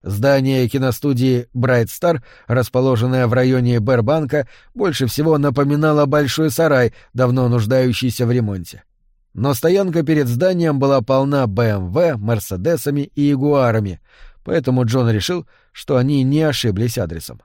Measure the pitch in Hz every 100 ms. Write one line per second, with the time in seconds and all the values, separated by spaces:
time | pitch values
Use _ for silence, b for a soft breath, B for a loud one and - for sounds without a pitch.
0 | 90 101 135 139 131 131 120 139 131 117
1 | 147 127 127 123 123 127 120 123 113 -
2 | 175 156 B B B 123 117 127 131 120
3 | 123 127 120 127 127 127 123 120 107 123
4 | 110 160 143 151 131 b b - 202 151
5 | 131 - 156 151 143 127 143 147 156 151
6 | 143 151 143 151 156 - 165 135 117 b
7 | b 120 127 127 123 120 107 131 127 117
8 | 131 - 120 123 107 95 85 - _ _
9 | _ _ _ - 131 131 160 196 190 165
10 | 147 156 131 120 185 180 165 143 139 139
11 | 113 135 139 143 123 98 117 101 90 113
12 | 170 123 104 113 - 90 110 165 143 143
13 | 143 - 143 139 143 143 123 113 101 85
14 | b b b b - - 123 127 117 127
15 | 117 107 - 180 - b b - - 131
16 | 131 143 131 147 156 127 117 95 120 117
17 | 87 82 - 58